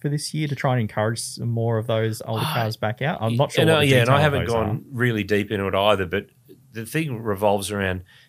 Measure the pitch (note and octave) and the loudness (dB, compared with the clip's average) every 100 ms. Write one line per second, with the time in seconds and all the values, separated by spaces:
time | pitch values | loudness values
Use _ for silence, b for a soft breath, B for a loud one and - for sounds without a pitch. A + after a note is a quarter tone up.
0 | D3 D3 - D3+ D3 C3+ C#3 B2+ G#2+ G#2+ | -4 -4 -4 -4 -4 -2 0 0 0 -2
1 | A2 A2+ - - A#2+ A2+ A#2 A2 A#2 A2 | -2 -2 -8 -8 -4 -2 -2 -2 0 -2
2 | A2 A2 A2+ A2 D#3 C#3 A2 - G#2+ - | -2 -4 -6 -4 -4 -2 -4 -2 -6 -4
3 | C#3 F#3 A2+ A#2 C#3+ - D#3+ D#3 C#3+ C3 | -4 -2 -2 0 0 2 4 4 4 4
4 | A#2+ C#3+ D3+ C#3 F2+ A2+ G#2 G#2+ - A#2+ | 6 4 4 2 0 0 0 -4 -6 -2
5 | B2 A2 F#2+ G#2 G2+ G2+ G2 F#2+ G#2 G2 | 0 0 2 0 0 -2 0 2 4 4
6 | F2 G2 - _ _ - _ A2 A2 D#3 | 2 -2 -4 _ _ -20 _ -12 -6 -4
7 | D#3 A2 A2+ F#2+ G#2+ G2+ F#2+ G2+ F#2+ F#2 | -4 -4 -4 2 2 2 -2 -2 -2 -2
8 | b b | b b